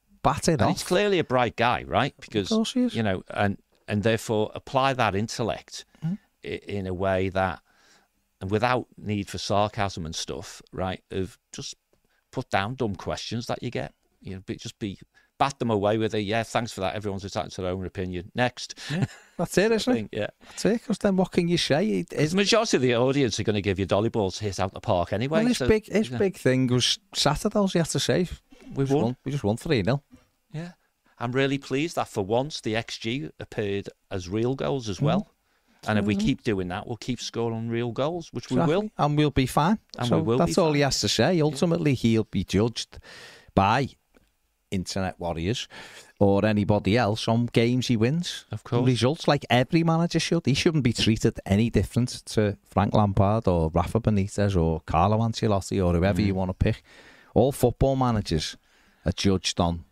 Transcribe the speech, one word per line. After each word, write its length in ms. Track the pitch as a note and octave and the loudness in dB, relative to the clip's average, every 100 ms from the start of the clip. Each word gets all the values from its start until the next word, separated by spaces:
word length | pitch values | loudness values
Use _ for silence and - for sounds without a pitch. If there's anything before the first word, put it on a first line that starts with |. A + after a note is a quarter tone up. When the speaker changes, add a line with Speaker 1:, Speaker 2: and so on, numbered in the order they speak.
| _ _ | _ _
Speaker 1:
bat 240 | B2+ C#3+ - | 0 0 0
it 60 | |
Speaker 2:
And 100 | B2 | 2
Speaker 1:
off. 40 | - | 2
Speaker 2:
he's 100 | F#3 | 0
clearly 360 | - F3+ G#3 F#3 | 0 2 2 2
a 60 | |
bright 320 | - B2+ A#2 - | 2 2 2 2
guy, 280 | A#2 E2+ | 0 0
right? 280 | C2 F2+ C3+ - | 0 0 0 -4
Speaker 1:
Of 20 | |
Speaker 2:
Because, 280 | - G#2 F#2+ | -4 -2 0
Speaker 1:
course 240 | A3 A3 | 0 0
he 80 | B3 | 0
is. 120 | B3 | 0
Speaker 2:
you 80 | A2+ | 0
know, 200 | G#2+ F#2 - | 0 -2 -4
and, 280 | - G2+ G2 _ _ - | -2 0 -2 _ _ -4
and 140 | G#2 | 0
therefore 500 | A2 A2+ - G#2+ G#2+ | 2 0 0 -2 -2
apply 380 | - - C3+ C3+ | -6 -4 0 0
that 220 | B2+ A2 F#2+ | 0 0 0
intellect 680 | A2+ - G#2+ - - - - - | -4 -4 -4 -4 -8 -18 -18 -8
Speaker 1:
Mm. 140 | D#3+ G3+ _ _ | -6 -6 _ _
Speaker 2:
i-, 40 | - | -10
in 380 | - - G2+ F#2 | -10 -8 -6 -4
a 60 | |
way 380 | F2+ F#2+ F#2 F#2+ | -2 0 0 0
that, 320 | F#2 F#2 D2+ _ _ _ _ _ _ _ - | 0 -2 -4 _ _ _ _ _ _ _ -12
and 80 | F#2+ | -2
without 360 | G#2+ A#2+ B2+ - - | 0 2 0 -4 -10
need 320 | G#2 G#2 F#2+ | -6 -4 -4
for 80 | F#2 | -8
sarcasm 640 | - G2+ G#2 - G2 G2 | -2 0 0 -2 -6 -6
and 100 | D#2 | -8
stuff, 460 | D#2+ - C#2 - - - | -8 -8 -10 -12 -18 -14
right, 320 | - F#2 F2+ - | -6 -6 -6 -8
of 280 | F2+ F#2 - _ | -6 -6 -10 _
just 220 | - - - _ _ _ _ _ | -14 -14 -16 _ _ _ _ _
put 200 | - - | -10 -2
down 240 | G2 G2+ | 0 0
dumb 200 | C3 A2+ | -2 -4
questions 520 | F#2+ - D#2 - A#2 A#2 | -4 -6 -6 -6 -8 -6
that 160 | - | -8
you 80 | B2 | -6
get. 240 | B2+ - _ _ _ | -8 -10 _ _ _
You 140 | - | -14
know, 60 | F#2+ G2 | -12 -10
be, 100 | G2 | -12
just 220 | - - | -12 -10
be, 200 | G#2 F2+ - _ _ - | -10 -10 -18 _ _ -2
bat 200 | C#3 - | -2 -2
them 120 | A#2+ | 0
away 260 | G#2+ G2+ A2 | 2 2 2
with 160 | A2 | 0
a, 60 | G#2+ | -2
"Yeah, 220 | G2 A2+ | -2 -2
thanks 260 | A2 A#2 A#2 | -2 -4 -4
for 120 | - | -4
that. 120 | F#2 | -4
Everyone's 300 | G#2 G2+ F#2+ | -4 -6 -8
entitled 280 | F#2+ F#2+ - | -6 -8 -8
to 100 | - | -6
their 80 | F#2 | -6
own 120 | F#2 F2+ | -4 -6
opinion. 440 | - F2+ F2+ F2+ | -8 -6 -8 -8
Next." 440 | A2+ B2 - - - - | -2 -2 -4 -16 -14 -6
Speaker 1:
Yeah, 140 | D#3+ - - - - | -4 -4 -6 -14 -8
that's 180 | E3+ - | -2 2
it, 40 | |
Speaker 2:
<laughs> 0 | |
sort 100 | A3 | 2
of 40 | A3+ | 2
Speaker 1:
isn't 160 | B3 | 0
it? 40 | A#3+ | -2
Speaker 2:
thing, 120 | G#3 | -2
yeah. 140 | - G#2 - - | -6 -6 -8 -18
Speaker 1:
That's 140 | - F3+ | -2 0
it, 180 | A3+ | 0
'cause 140 | - G3+ | -2 0
then 180 | G#3 F#3+ | 2 2
what 160 | F3+ | 0
can 160 | - E3+ | 0 0
you 80 | E3+ | 0
say? 300 | - C#3+ G#3+ | 0 0 0
It, 220 | G3 - | -2 -4
Speaker 2:
The 260 | - D3+ F#3 | -2 0 2
majority 400 | G3 A3 A3+ E3+ | 2 2 2 2
of 60 | |
the 120 | B2+ | 4
audience 460 | A#2 B2+ C#3 B2 - | 4 2 4 2 0
are 20 | |
gonna 180 | G#2+ G#2 | 0 0
give 160 | G2 F#2 | 0 0
you 60 | F#2 | 2
dolly 240 | G2+ A2+ | 2 2
balls 280 | A#2 F#2+ - | 0 -2 -2
hit 220 | G#2 F#2 | -6 -4
out 120 | F#2+ | -4
the 80 | - | -4
park 320 | - F#2 E2+ | 0 0 0
anyway, 260 | G2+ C3+ D#3+ | -2 0 0
Speaker 1:
Well, 60 | A#3+ | 2
his 80 | A#3 | 2
Speaker 2:
so, 80 | C3 | 2
Speaker 1:
big, 200 | A3 - | 2 0
his 200 | G3+ D#3+ | -2 -2
Speaker 2:
you 40 | |
know. 60 | B2+ | -2
Speaker 1:
big 180 | G3 - | -2 0
thing 320 | C3 C3 C3 | 0 2 2
was 320 | B2 - - _ | 2 0 -2 _
Saturday, 460 | - C#3+ D3 G#3 G#3+ | -2 0 0 0 0
all 100 | G3 | 2
you 60 | F3+ | 0
have 80 | D#3 | 0
to 80 | C#3+ | -2
say. 300 | - C#3+ F3+ - _ - C4+ | 0 0 -2 -6 _ -20 -10
Speaker 2:
We 120 | D#3+ | -4
Speaker 1:
Just 80 | C3+ | 0
Speaker 2:
won. 100 | C#3 | 2
Speaker 1:
won. 120 | A#2 B2+ | 0 -4
We 80 | C3+ | -6
just 100 | C#3 | -4
won 140 | G2+ A#2 | -2 -2
three 260 | E3+ C3 | 0 0
nil. 220 | F2+ C#3+ - - _ _ _ | 2 0 -4 -20 _ _ _
Speaker 2:
Yeah. 200 | D3 F3 - _ _ _ - | -12 -12 -16 _ _ _ -10
I'm 100 | A#2+ | -4
really 260 | B2+ C#3 C#3 | 0 0 0
pleased 380 | - C3 E3 C3+ | -2 -4 -2 -4
that 120 | A2 | -4
for 160 | A#2 | -4
once 360 | F#2+ A#2 C#3+ - | 0 0 -2 -6
the 140 | A2+ G#2+ | -4 -4
X 200 | - - | -4 -8
G 300 | A2 C3 - - | -6 -6 -8 -14
appeared 500 | - - G2+ G2 - - - | -12 -6 -4 -4 -8 -14 -10
as 180 | G2 F2 | -10 -4
real 260 | G#2+ A#2+ | -2 -2
goals 340 | C3+ C#3+ C#3 A2 | -2 -4 -4 -6
as 100 | F2+ | -2
Speaker 1:
Mm. 20 | |
Speaker 2:
well. 260 | C3+ G3+ - _ _ _ _ _ - | 0 0 -2 _ _ _ _ _ -2
And 120 | G#2+ | 0
if 60 | G2+ | 2
we 100 | G2+ | 2
Speaker 1:
Mm. 40 | |
Speaker 2:
keep 220 | G#3+ C3 | 0 0
doing 240 | - G2 F2+ | -2 -2 -2
that, 180 | F#2+ - | -6 -8
we'll 100 | A#2 | -10
keep 220 | - B2 | -8 -8
scoring 480 | - A#2 A#2 A2+ A#2 | -6 -4 -4 -4 -4
real 240 | A#2 A#2+ | -4 -4
goals, 360 | A2 C#3+ F3 - | -4 -4 -6 -10
which 180 | B2 - | -12 -2
we 60 | B2+ | 0
Speaker 1:
Exactly. 200 | E3 F3 | 2 0
Speaker 2:
will. 140 | G#3+ - | -2 -2
Speaker 1:
And 180 | D3 D3 | 0 2
we'll 120 | D3 | 2
be 160 | C#3+ B2+ | 2 2
fine. 320 | - D#3+ A3 _ - | 2 2 0 _ -4
Speaker 2:
And 100 | A#2+ | 0
Speaker 1:
So 80 | - | 2
Speaker 2:
we 60 | |
will 160 | G#2 A#2 | 2 2
Speaker 1:
that's 160 | - | 4
Speaker 2:
be 60 | D#3+ | 4
Speaker 1:
all 80 | E3 | 4
Speaker 2:
fine. 60 | C#3+ | 4
Speaker 1:
he 40 | |
has 180 | C#3 - | 2 2
to 80 | G#2+ | 0
say. 260 | - C3 | 2 2
Speaker 2:
Yeah. 80 | F3+ | 4
Speaker 1:
Ultimately, 500 | D3+ D3+ F3 E3+ D3+ | 0 0 0 2 2
he'll 300 | B2+ A#2 A2 G#2 | 2 4 2 2
be 140 | G2+ | -4
judged 540 | F2 F#2 A#2 - - - - - - - - | 0 2 0 -2 -12 -14 -20 -20 -20 -20 -2
by 340 | - G2 B2 C#3 - _ _ _ _ _ _ - | 4 4 4 0 -8 _ _ _ _ _ _ -6
internet 480 | G2 E2+ G2 F#2 - | -6 -4 -4 -4 -4
warriors 480 | F2 D#2+ F2 B2+ - - - - - - | -6 -2 -2 -4 -8 -16 -20 -20 -10 2
or 260 | G2+ G2 | 4 4
anybody 520 | G#2+ G#2 G2+ G#2 G2 A2+ | 4 2 2 2 4 2
else 300 | G#2 A2 - | 2 0 0
on 200 | A#2 A#2+ | 0 2
games 420 | A#2+ A#2 B2+ A#2+ | 2 2 2 2
he 80 | A#2 | 2
wins. 480 | A#2 E3 F3 - - | 2 0 -4 -10 -12
Speaker 2:
Of 100 | A#2 | -12
course. 240 | - B2 B2+ | -2 0 2
Speaker 1:
Results, 400 | A#2+ A#2+ E3 - | 4 2 2 0
like 180 | D3 - | 0 2
every 320 | B2 - E3 | 2 2 2
manager 380 | E3 E3 E3+ E3 | 2 2 2 0
should. 260 | - E3+ - | 0 0 0
He 80 | |
shouldn't 300 | C3+ F3 D#3 | 2 2 2
be 80 | A#2+ | 2
treated 480 | - - A2+ A#2 - | 2 2 4 2 0
any 260 | - G2 A#2 | 0 2 4
different 520 | A2 G2 B2 B2 - - | 2 2 0 0 -4 -4
to 300 | - G#2 G#2 | 0 0 0
Frank 300 | _ G2 G2+ | _ 0 2
Lampard 540 | - G#2 F#2+ G2 A2 G2 | 4 4 4 2 2 2
or 220 | F2 D#2+ | 2 2
Rafa 300 | E2+ E2 A2 | 0 0 0
Benitez 560 | A2+ G2+ F#2+ - G2+ F#2+ | 2 0 0 0 2 2
or 200 | E2 D#2+ | 2 0
Carlo 360 | - E2 F#2+ G#2+ | 0 2 4 2
Ancelotti 680 | A2+ - A2+ G2 - G2+ | 0 0 0 0 0 0
or 100 | F2+ | 2
whoever 260 | F2 F#2+ F2+ | 4 2 2
you 120 | G2+ | 0
Speaker 2:
Mm. 20 | F#2+ | 0
Speaker 1:
wanna 180 | F#2 | -2
pick. 280 | - A2+ A2+ _ - - - _ | 0 0 0 _ -20 -20 -20 _
All 180 | - B2+ | 2 2
football 440 | C3+ B2 - C3+ C3+ | 4 2 4 2 2
managers 600 | B2+ G#2+ - D#2 - - _ _ _ _ | 2 0 0 -2 -2 -10 _ _ _ _
are 80 | - | -4
judged 460 | - G2+ F#2+ - - | 0 2 2 0 0
on 240 | F2 E2+ - | 0 -2 -8